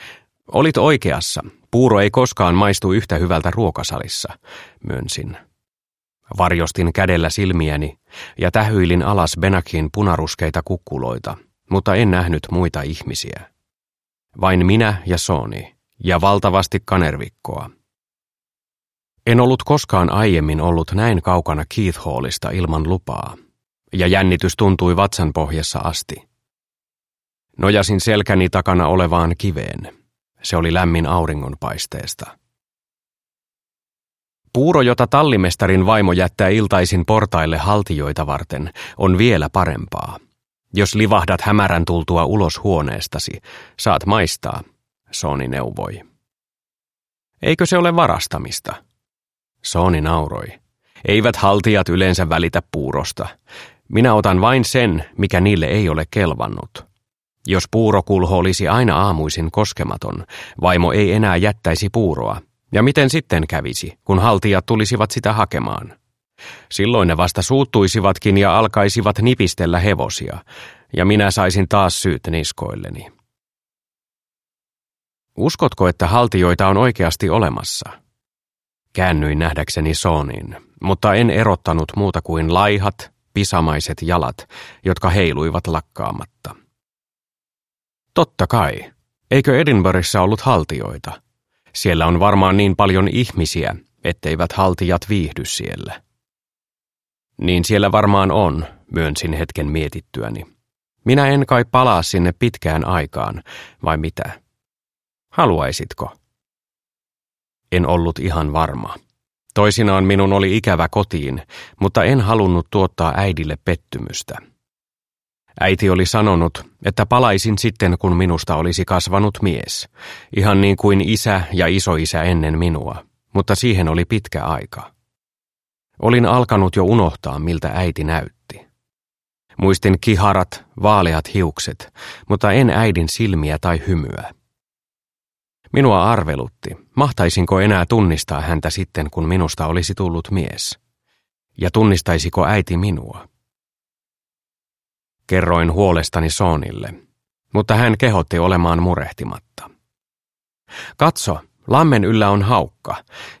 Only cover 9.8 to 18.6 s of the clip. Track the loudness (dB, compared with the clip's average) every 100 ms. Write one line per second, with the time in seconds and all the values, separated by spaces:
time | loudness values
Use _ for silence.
9.8 | -4 -2 0 0 -4 -4 -4 -4 -4 -8
10.8 | -8 -8 -8 -8 -10 -14 _ _ -4 -2
11.8 | 0 2 2 2 0 -2 -2 -2 -2 -2
12.8 | -8 -10 -10 -10 -10 -14 -18 _ _ _
13.8 | _ _ _ _ _ -2 2 4 4 4
14.8 | 2 0 -2 -2 0 -2 -4 -10 -14 _
15.8 | _ -8 0 2 4 2 2 2 0 -4
16.8 | -2 0 0 -2 -12 _ -12 -12 -12 -20
17.8 | _ _ _ _ _ _ _ _